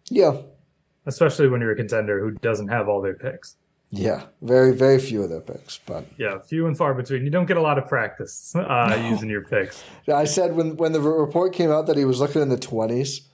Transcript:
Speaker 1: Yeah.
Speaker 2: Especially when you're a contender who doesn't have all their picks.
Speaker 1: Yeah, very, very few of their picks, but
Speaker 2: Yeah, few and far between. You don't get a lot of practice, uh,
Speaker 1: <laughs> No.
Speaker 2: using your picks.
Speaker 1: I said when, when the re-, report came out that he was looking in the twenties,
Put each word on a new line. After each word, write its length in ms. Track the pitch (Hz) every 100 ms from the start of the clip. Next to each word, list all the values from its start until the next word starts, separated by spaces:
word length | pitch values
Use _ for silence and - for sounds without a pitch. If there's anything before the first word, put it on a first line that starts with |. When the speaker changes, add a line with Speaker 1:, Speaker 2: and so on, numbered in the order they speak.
| -
Speaker 1:
Yeah. 280 | 247 160 131 - _ _ _ _ _ 143
Speaker 2:
Especially 420 | - 156 - 135
when 140 | 123
you're 100 | 113
a 40 | 107
contender 440 | 107 110 104 98
who 120 | 110
doesn't 360 | 104 117 107 101
have 220 | 123 104
all 120 | 101
their 120 | 98
picks. 420 | 92 131 165 - - _ _ _
Speaker 1:
Yeah, 340 | 101 104 85 - _
very, 340 | 117 127 131 123
very 240 | 131 135
few 240 | 135 110
of 60 | 92
their 100 | 80
picks, 380 | - - - - -
but 200 | - - -
Speaker 2:
Yeah, 220 | 107 95
few 280 | - 160 165
and 100 | 151
far 160 | 151
between. 300 | 127 123 131
You 60 | 143
don't 160 | 175 180
get 100 | 170
a 60 |
lot 160 | 156 139
of 100 | -
practice, 680 | 127 107 - 98 - -
uh, 340 | 165 160 123 113
Speaker 1:
<laughs> 80 | 110
No. 100 | 117
Speaker 2:
using 200 | 107 110
your 160 | 104 -
picks. 360 | 110 92 - - - -
Speaker 1:
I 120 | 147 151
said 320 | 185 175 165
when, 180 | 160 156
when 160 | 160
the 80 | 160
re-, 180 | 147 160
report 320 | 151 170 185
came 180 | 180 165
out 160 | 151 156
that 80 | 143
he 80 |
was 160 | 135 127
looking 220 | 143 156
in 80 | 139
the 80 | 123
twenties, 640 | - 113 110 120 135 - -